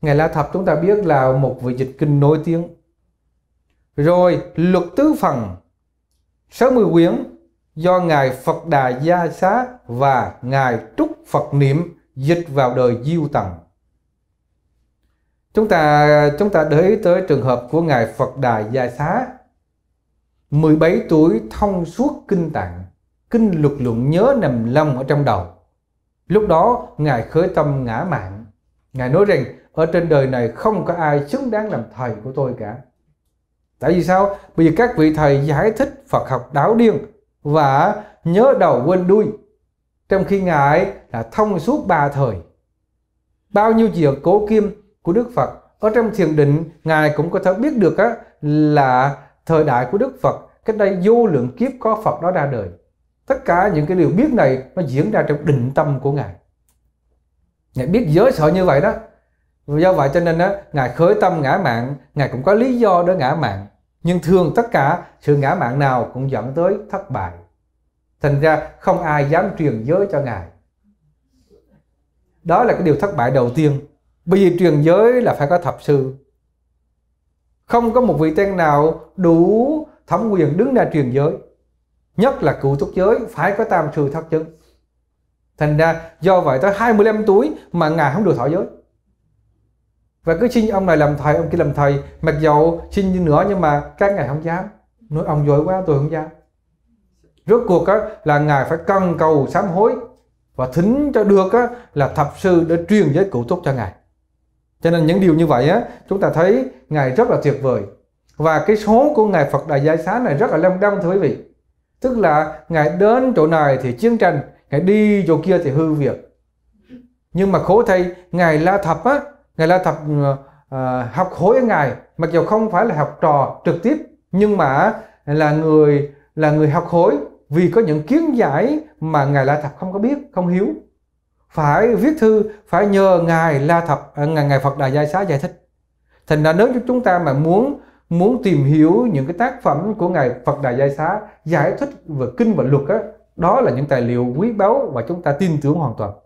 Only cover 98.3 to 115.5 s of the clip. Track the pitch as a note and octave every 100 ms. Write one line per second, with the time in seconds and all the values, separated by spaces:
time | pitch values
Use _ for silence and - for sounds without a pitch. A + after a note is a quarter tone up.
98.3 | D3 D3+ C#3+ B2+ D#3+ E3 G3 F#3 D#3+ D#3+
99.3 | D#3 C3 F3 G3+ E3+ A3+ B3+ - _ _
100.3 | _ _ - B2+ D#3+ F#3 C4 D4 A3+ G3+
101.3 | G3+ F#3 A#3 A#3+ - - D3 C3 - F#3
102.3 | - F#3+ F3 D#3 E3 E3+ G#3+ D#3+ C#3+ F#3+
103.3 | B2 A#2+ C3+ - C3+ G2 - _ _ _
104.3 | _ _ _ _ _ E3 E3+ D#3 F#3 F#3+
105.3 | D#3 E3 B2 C#3 G3+ B3 - _ F#3+ F3
106.3 | D3+ F3 A#3 C4 - _ D3+ C3 C3 -
107.3 | D3 D3 C#3 C3 A#2 G2 - _ _ _
108.3 | _ D3+ D#3 D3+ G#3+ G#3 A3 D4 D4 G#3+
109.3 | F#3 C#3+ C#3 D#3+ C#3+ D3 D#3+ D#3+ A3 B3
110.3 | C#3 A3 E3 F3+ F#3 G#3 G3 E3 F#3+ D#3
111.3 | A2+ - _ _ _ _ _ B3+ A#3+ F3+
112.3 | D3+ D3+ - - E3 D3+ F3 G#3 A#3+ C4
113.3 | G#3+ D#3 E3 D3 C3 B2 A#2+ A3+ A#3 C#3+
114.3 | C#3 - _ _ C#3 F3+ G#3 G#3+ G#3 E3+
115.3 | E3 F#3